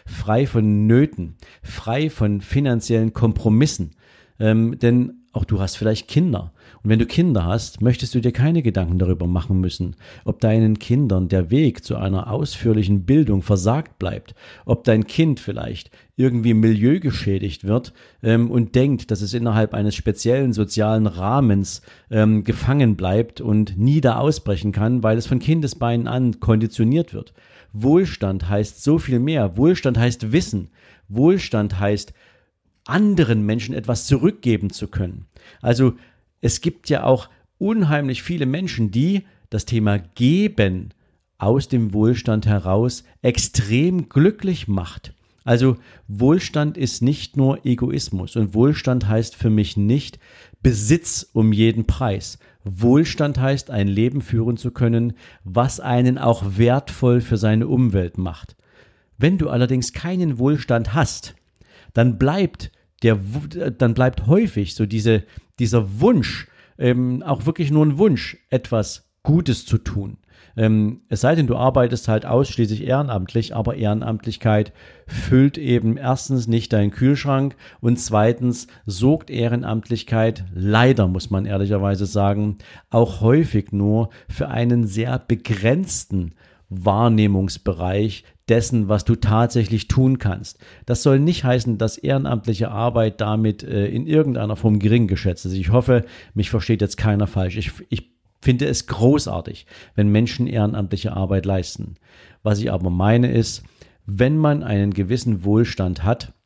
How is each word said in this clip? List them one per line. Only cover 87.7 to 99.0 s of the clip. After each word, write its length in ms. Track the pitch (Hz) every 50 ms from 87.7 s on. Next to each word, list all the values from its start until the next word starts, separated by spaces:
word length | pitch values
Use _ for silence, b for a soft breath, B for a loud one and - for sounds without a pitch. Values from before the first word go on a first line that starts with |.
| 90 80 90 90 95 101 107 110 101 - b b b b _ -
dessen, 400 | 113 117 113 - 127 117 104 95
was 160 | 107 101 -
du 100 | - 113
tatsächlich 720 | - - 104 107 110 117 120 - 123 110 98 113 107 - -
tun 300 | - 131 127 131 135 123
kannst. 400 | - 104 90 - - - - _ B B B B B
Das 160 | B 120 - -
soll 180 | 147 135 135
nicht 240 | 143 165 175 - -
heißen, 340 | 127 123 127 113 127 113 101
dass 200 | 113 110 - -
ehrenamtliche 720 | - 135 135 135 139 139 123 110 - 117 110 92 113 98
Arbeit 500 | 107 104 113 120 117 120 113 110 101 -
damit, 420 | 110 104 107 110 110 110 104 - -
äh, 240 | - 113 104 101
in 200 | 101 - 113 143
irgendeiner 500 | 165 151 156 156 143 120 117 110 107 107
Form 220 | - - 113 104 107
gering 280 | 98 107 110 120 117
geschätzt 400 | 92 95 92 - 98 87 - -
ist. 60 | 92 92
Ich 180 | 95 92 80
hoffe, 340 | 110 123 120 - 127 120 104 B B B B B B
mich 160 | 104 101 -
versteht 300 | - 110 92 - 113 107
jetzt 160 | 104 95 -
keiner 300 | - - 110 104 101 104
falsch. 300 | 95 - 98 92 90 85
Ich, 160 | 107 101 - - - - -
ich 220 | - - - _ _ _ _ _ _ _
finde 260 | - 135 127 123 143
es 200 | 147 131 - -
großartig, 800 | - - -